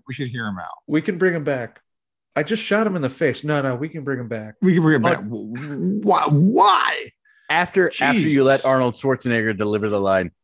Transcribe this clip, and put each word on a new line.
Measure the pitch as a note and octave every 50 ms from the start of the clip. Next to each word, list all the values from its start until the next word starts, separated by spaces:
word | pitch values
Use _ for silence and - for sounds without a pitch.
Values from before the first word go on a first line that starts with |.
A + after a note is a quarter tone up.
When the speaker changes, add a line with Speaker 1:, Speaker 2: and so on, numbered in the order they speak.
| -
Speaker 1:
we | - A#2+
should | D3 C#3
hear | A#2+ A2+ A#2+ A2+
him | G#2+ G2 F2+
out." | E2 E2 E2+ - _
Speaker 2:
We | - D3 D#3+
can | D#3 A3 F#3
bring | E3 F#3+ F#3 E3+
him | D#3+ C#3+
back. | D3 C#3 B2+ A#2 - - _ _ _ _ _ _ _ _ _ _ _ -
"I | C#3+ D3+
just | - A3+ A3 -
shot | - G3 G#3+ A3
him | G#3+ F#3
in | E3+
the | C#3 B2+
face." | - - E3 C3+ A2+ - D3
No, | D3+ D3+ C#3+
no, | C#3 C3+ B2
we | A#2+ D3+
can | D#3+ E3+ D#3+ C3
bring | C#3 C3+ B2
him | A#2+
back. | G#2+ A#2 A2 G#2+ A2 - _
Speaker 1:
We | - F#3 E3
can | F3 D#3+
bring | D#3 D#3
him | C3+ A2
Speaker 2:
But | - - -
Speaker 1:
back. | G2 G#2+
W-, | A#2+ G#2 G#2 G#2+ A#2 B2+ D3+ D3 C#3+ C3+ F3 F#3 G3+ G#3 G#3
why? | G3+ F3+ D#3+ D#3+
Why? | C#3+ D3+ C#3+ F3 G3+ B3+ E4 F#4 G4+ F4+ - - - D#3 C3+ A2 - - _ _ _ _ _ _ -
Speaker 3:
After, | D3+ E3+ F3+ - - F#3+ F3+ - - -
after | - - B3+ G#3
you | D#3+ D#3 C#3+ C#3 C3
let | C3+ C3+
Speaker 1:
Jesus. | C3+ -
Speaker 3:
Arnold | C3 C3 C3 B2+ B2 A#2
Schwarzenegger | - - C3+ B2+ B2 - B2 A#2 A2+ A2 A2 G#2
deliver | F#2 G#2+ G#2 G#2+ G#2 G#2+
the | G#2+ G#2 G2+
line, | G2 F#2+ F#2+ F#2+ F2+ E2+ - _